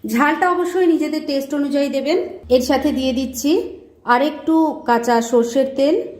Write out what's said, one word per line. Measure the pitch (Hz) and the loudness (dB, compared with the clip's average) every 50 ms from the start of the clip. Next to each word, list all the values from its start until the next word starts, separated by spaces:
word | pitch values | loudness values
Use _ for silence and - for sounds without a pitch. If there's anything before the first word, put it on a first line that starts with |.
| - | -6
ঝালটা | 214 220 233 294 294 320 311 370 359 | -2 0 0 2 2 2 2 0 0
অবশ্যই | 359 349 349 349 349 370 370 330 | 2 0 -2 -2 0 2 2 2
নিজেদের | 320 294 302 294 302 311 302 | 2 2 0 -2 -4 -4 -4
টেস্ট | - 277 277 269 - 294 | -2 -2 -2 -2 -2 -4
অনুযায়ী | 285 285 277 277 277 285 269 | -4 -2 0 0 0 0 0
দেবেন। | 254 269 247 285 339 - 359 - - - - - | -2 -2 0 0 0 0 -2 -4 -10 -14 -2 2
এর | 247 254 | 2 2
সাথে | 247 - 285 254 - 302 | 2 2 0 0 2 0
দিয়ে | - 262 262 262 | -2 0 -2 -2
দিচ্ছি | 240 247 254 233 - - - 285 330 415 - - - - - - _ _ _ | -2 -2 -4 -6 -8 -4 0 0 0 0 0 -4 -12 -16 -20 -20 _ _ _
আরেকটু | - 240 247 277 302 294 - - - 320 320 320 302 - - - | 0 2 2 2 0 -2 -4 -2 0 2 2 2 2 -2 -4 0
কাঁচা | - 240 226 233 247 240 233 | 0 0 2 2 2 2 2
সর্ষের | 233 233 254 240 233 233 - 269 262 269 269 | 2 2 2 2 2 2 0 0 0 0 0
তেল | 269 269 285 339 453 466 - - | 0 2 2 2 0 -2 -6 -12